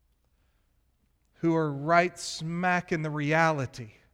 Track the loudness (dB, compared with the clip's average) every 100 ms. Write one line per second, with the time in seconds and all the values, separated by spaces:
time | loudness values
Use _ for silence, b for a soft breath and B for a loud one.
0 | _ _ _ _ _ _ _ _ _ _
1 | _ _ _ _ 0 2 0 -2 2 4
2 | 4 -2 -12 -8 -8 -2 0 0 -2 -4
3 | -4 -4 0 4 4 2 -4 -8 -18 -20
4 | _